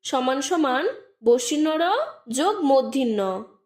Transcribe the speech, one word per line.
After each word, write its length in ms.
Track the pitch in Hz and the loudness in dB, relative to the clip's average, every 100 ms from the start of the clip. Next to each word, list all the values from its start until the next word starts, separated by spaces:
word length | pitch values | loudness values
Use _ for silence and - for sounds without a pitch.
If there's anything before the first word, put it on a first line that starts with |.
সমান 380 | - 269 254 269 | -4 -2 0 -2
সমান 480 | 277 349 285 254 370 - - _ | -2 0 0 0 -2 -6 -16 _
বসিন্য 460 | 226 240 247 302 311 | 2 2 2 0 0
র 200 | 311 339 453 622 - - | 0 0 0 -4 -10 -8
যোগ 320 | 247 339 427 | -2 0 0
মূর্ধন্য। 840 | 294 269 226 269 247 214 190 190 220 _ | 2 2 2 -2 0 0 -2 -4 -10 _